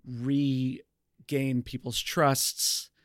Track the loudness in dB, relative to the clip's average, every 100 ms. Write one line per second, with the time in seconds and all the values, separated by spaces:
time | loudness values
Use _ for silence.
0 | -12 -6 0 2 2 2 0 -4 -10 _
1 | _ _ -4 -2 0 0 -2 -6 -6 -6
2 | -2 4 4 4 0 0 0 -2 -6 _